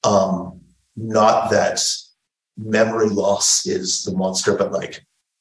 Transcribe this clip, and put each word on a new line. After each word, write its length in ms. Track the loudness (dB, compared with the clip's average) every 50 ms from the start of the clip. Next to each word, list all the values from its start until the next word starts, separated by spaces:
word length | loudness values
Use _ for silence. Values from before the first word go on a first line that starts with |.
| 2
um, 580 | 4 4 4 2 2 -2 -4 -6 -10 -14 -18 -20 _ _ _ _ _ _
not 540 | -12 -10 0 2 4 4 6 4 4 2 2
that 340 | 2 2 2 0 0 -2 -2 -4 -4 -6 -10 _ _ _ _ _ _ _ _ _ _ -14
memory 520 | -8 -2 2 2 2 2 2 0 0 2
loss 560 | 2 0 0 0 0 0 0 0 0 0 0
is 380 | -2 -4 -4 -2 -4 -4 -4 -4
the 120 | -4 -4
monster, 400 | -2 -2 -2 -2 -2 0 0 0
but, 160 | 0 0 -2
like, 320 | -2 -4 -6 -6 -12 -14 _ _ _ _ _ _ _ _